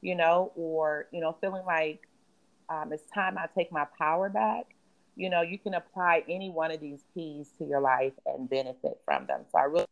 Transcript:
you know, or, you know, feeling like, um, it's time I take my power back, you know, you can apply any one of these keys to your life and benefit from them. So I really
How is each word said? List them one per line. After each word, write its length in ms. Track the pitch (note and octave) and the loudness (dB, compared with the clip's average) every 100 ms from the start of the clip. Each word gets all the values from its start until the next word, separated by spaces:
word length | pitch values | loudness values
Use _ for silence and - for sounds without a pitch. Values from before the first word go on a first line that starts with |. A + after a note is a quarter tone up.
you 140 | F3+ F3+ | -4 2
know, 360 | E3 F3 F#3 - | 6 6 2 -4
or, 520 | E3 D#3+ D#3 D3+ - | -4 0 0 0 -4
you 80 | F3 | -4
know, 140 | D#3+ E3 | -4 -2
feeling 240 | G3 F#3+ F#3 | -4 -4 -2
like, 420 | E3 D#3 D3+ - _ _ _ _ _ _ | 0 0 -4 -16 _ _ _ _ _ _
um, 220 | D#3+ D3+ | -8 -6
it's 120 | D#3 - | -8 -8
time 240 | - F#3 F#3+ | -2 -2 -2
I 100 | E3 - | -6 -2
take 160 | E3+ | -2
my 140 | D#3+ D3 - | -2 -4 0
power 300 | D#3 E3 G3 | 0 2 0
back, 360 | G3+ A3 A3+ - _ _ _ _ - | 2 0 0 -6 _ _ _ _ -8
you 140 | F#3 | -2
know, 120 | F3+ | 0
you 140 | E3+ F#3+ | 0 -2
can 160 | G#3 F3+ | -4 -4
apply 480 | - - F3+ E3+ D#3 | -6 0 4 4 4
any 220 | F3 F#3+ | -6 -4
one 220 | E3 D#3+ | -2 -2
of 80 | D#3+ | -2
these 200 | D3+ C#3+ _ | -8 -14 _
keys 360 | - E3 D3 C#3+ _ | -10 -10 -10 -14 _
to 60 | D3+ | -2
your 140 | C#3+ | 2
life 340 | C#3 C3 C3+ C3+ - | 4 4 2 -2 -8
and 240 | - B2+ | -6 -2
benefit 500 | C3+ B2+ B2+ - - - | -2 -2 -4 -6 -6 -2
from 220 | C#2 - | -2 0
them. 140 | C2 - | -6 0
So 80 | - | 2
I 40 | |
really 220 | C#3 D#3+ - | 4 2 -2